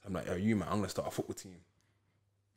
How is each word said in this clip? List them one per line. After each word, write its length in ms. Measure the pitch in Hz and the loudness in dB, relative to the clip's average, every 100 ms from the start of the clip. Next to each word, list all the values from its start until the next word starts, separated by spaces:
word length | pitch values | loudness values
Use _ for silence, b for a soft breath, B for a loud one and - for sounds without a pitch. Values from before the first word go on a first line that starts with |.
So 60 | 101 | -6
I'm 60 | |
like, 120 | 90 - | -4 -2
"Yo, 80 | 90 | 2
you 200 | 107 107 | 4 4
man, 140 | 80 | 4
I'm 60 | 101 | 2
gonna 120 | 90 | 0
start 180 | - 78 | 0 -2
a 40 | |
football 240 | - - - | -2 -4 -6
team." 220 | 95 87 - _ _ _ _ _ _ _ _ | -10 -16 -20 _ _ _ _ _ _ _ _